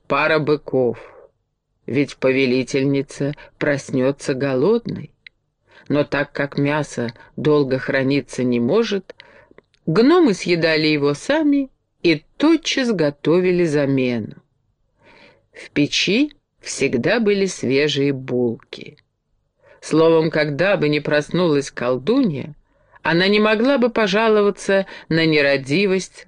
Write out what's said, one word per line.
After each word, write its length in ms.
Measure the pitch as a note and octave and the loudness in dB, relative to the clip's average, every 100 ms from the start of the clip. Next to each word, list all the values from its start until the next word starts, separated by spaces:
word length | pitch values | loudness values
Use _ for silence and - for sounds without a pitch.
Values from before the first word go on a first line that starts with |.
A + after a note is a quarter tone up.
| - | -4
пара 320 | C#3 D#3 D#3 | 0 2 2
быков, 600 | D3 D3+ - C3 A#2+ A2 - - - _ _ _ _ _ - | 0 -2 -2 0 0 -2 -12 -20 -20 _ _ _ _ _ -6
ведь 320 | C3 C#3 - | -2 -2 -2
повелительница 1160 | C3 C3 C3 C3 B2 C#3 C#3 C#3 C#3 - C#3+ D3 - - | 0 2 2 0 -2 -2 0 -2 -4 -6 -6 -8 -14 -6
проснётся 760 | D3 C#3 - C3 B2+ C#3 - | -4 -4 -4 -2 -2 -2 -6
голодной. 800 | C3 C#3 C3 E3+ A#3 - - - _ - _ _ _ _ - - | -4 -2 0 0 0 -4 -10 -14 _ -20 _ _ _ _ -16 -4
Но 160 | C#3+ | -2
так 280 | C#3 C#3+ D3 | 0 -2 -4
как 260 | - C#3 - | -6 -6 -2
мясо 560 | C#3+ D3+ D3 - A#2 - - - | -2 -2 -4 -6 -8 -10 -18 -6
долго 420 | D3+ D3 C3 C3 | 0 0 0 -2
храниться 640 | - C3+ C3 C#3+ - - | -2 -2 0 -2 -4 -4
не 160 | B2 A#2+ | -2 0
может, 560 | A#2+ G#3 A3 G3 - - - - _ _ _ _ - | 0 0 0 -4 -8 -20 -20 -20 _ _ _ _ -2
гномы 480 | E3 C4 F4+ D4 | 2 4 6 4
съедали 540 | F#3 F3 E3+ E3 D#3 D#3 | 2 -2 0 2 2 2
его 260 | D3+ C#3+ | 2 0
сами 560 | C#3+ - D4+ D4 C#4+ C4+ _ _ _ | -2 -2 0 2 0 -2 _ _ _
и 220 | F3 D3+ - - | 0 0 -4 0
тотчас 540 | D4+ D#4+ - C#4 A#3+ | 2 2 0 -2 0
готовили 760 | F#3 D3 D3 D3 F3 F#3 F3 E3+ | 0 0 0 0 2 2 2 2
замену. 720 | D3 C#3 C3+ B2+ A#2+ G#2 - _ _ _ _ _ _ _ - - _ _ | 0 0 0 0 -2 -6 -14 _ _ _ _ _ _ _ -20 -20 _ _
В 160 | - - | -20 -6
печи 640 | - D3 - - A3+ D4 - _ _ | -2 -2 -2 0 0 0 -6 _ _
всегда 600 | - - C#3 A#2+ D#3 A#3 | -12 -4 -2 0 0 2
были 260 | G#3 G3+ F#3+ | 2 0 -2
свежие 680 | - A#2+ C3+ D3 C#3 C#3+ | -4 -2 0 0 0 -2
булки. 840 | C3+ C3 B2 A#2+ A#2 _ - - - _ _ _ _ _ _ _ - | -2 -4 -2 -2 -4 _ -18 -18 -20 _ _ _ _ _ _ _ -20
Словом, 500 | - D#3 E3 E3 D#3+ | -2 4 4 4 2
когда 460 | D#3+ D3+ C#3 F#3+ D#3 | 0 -2 0 0 0
бы 120 | D3+ | 0
ни 100 | D3 | 0
проснулась 680 | D3 D3 D3 E3 F3 C#3+ C#3 | 0 -2 0 0 2 0 -2
колдунья, 880 | - B2 B2+ C3+ C4+ A3+ C3+ D3+ - _ _ _ - | -4 -4 -2 0 0 0 -2 -10 -16 _ _ _ -6
она 240 | D#3+ E3 G3 | 0 2 2
не 120 | G#3 | 2
могла 380 | G#3+ G#3+ B3+ C#4 | 2 2 2 2
бы 140 | B3 | 0
пожаловаться 960 | A#3 G#3 G3+ A3+ G#3+ G3+ F#3+ - G3 F#3+ - - | 0 0 2 2 2 0 -2 -2 -2 -2 -8 -4
на 180 | D#3+ D#3+ | 0 2
нерадивость 1000 | D3+ C#3 C#3 C3+ E3 G3+ F#3+ - - | 2 2 0 0 0 0 -2 -4 -14